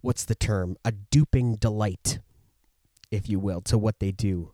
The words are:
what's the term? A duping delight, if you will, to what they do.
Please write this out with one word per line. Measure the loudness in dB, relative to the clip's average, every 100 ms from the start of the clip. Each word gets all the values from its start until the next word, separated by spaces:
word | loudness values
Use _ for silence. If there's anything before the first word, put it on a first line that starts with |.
what's | -2 -4 -2
the | -2
term? | 0 0 -2 -4
A | -4
duping | -6 2 4 4 4 2 2
delight, | 0 0 -2 -2 -6 -6 -10 _ _ _ _ _ _ _ -6
if | -6 -2
you | -2
will, | -2 -4
to | 0 2
what | 2 -2
they | -4
do. | -2 -2 -2 -6